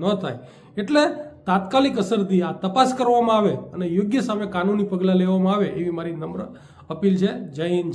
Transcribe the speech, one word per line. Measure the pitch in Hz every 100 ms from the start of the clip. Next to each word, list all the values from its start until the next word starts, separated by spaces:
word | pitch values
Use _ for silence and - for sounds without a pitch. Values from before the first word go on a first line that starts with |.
ન | 175 196
થાય. | 151 120 - - - -
એટલે | 208 294 311 - - - -
તાત્કાલિક | 185 - 262 269 240
અસરથી | 185 214 190 185 165
આ | -
તપાસ | 190 190 262 254
કરવામાં | 240 240 233 220
આવે | 202 131 -
અને | 170 180 175
યોગ્ય | 208 262 214
સામે | 208 208 180
કાનૂની | 185 208 196
પગલાં | 185 185 185
લેવામાં | 185 190 185 208
આવે | 175 151
એવી | 175 165
મારી | 170 165
નમ્ર | 160 185 - - - - -
અપીલ | 160 196 180
છે. | 196 247 180 139
જય | 170 175
હિન્દ, | 170